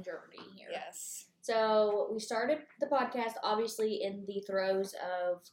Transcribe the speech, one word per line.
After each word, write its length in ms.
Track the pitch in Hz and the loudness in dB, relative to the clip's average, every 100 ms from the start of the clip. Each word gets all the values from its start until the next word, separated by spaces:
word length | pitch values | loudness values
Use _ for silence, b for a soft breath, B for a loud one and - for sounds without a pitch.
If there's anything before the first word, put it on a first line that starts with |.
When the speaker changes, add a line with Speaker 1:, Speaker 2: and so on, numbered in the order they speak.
Speaker 1:
journey 400 | 180 165 - - 175 196 | -10 -12 -12 -18 -18 -16
here. 120 | - | -10
Speaker 2:
Yes. 560 | 165 165 - - - - _ | -10 -10 -12 -12 -14 -16 _
Speaker 1:
So, 680 | - 226 220 214 214 208 - | -2 2 6 6 6 4 0
we 80 | 220 | -2
started 380 | - 226 247 302 - - | -2 -2 2 0 -2 -4
the 80 | 285 | 2
podcast, 480 | 277 247 247 226 226 | 2 2 0 -2 -2
obviously, 600 | - 214 226 - 220 208 | 0 2 0 0 0 0
in 240 | 196 202 202 | -2 -4 -6
the 140 | 196 196 | -6 -2
throes 480 | 190 190 190 196 | 0 4 2 2
of 480 | - 180 180 180 175 - | -4 -4 -2 0 -2 -4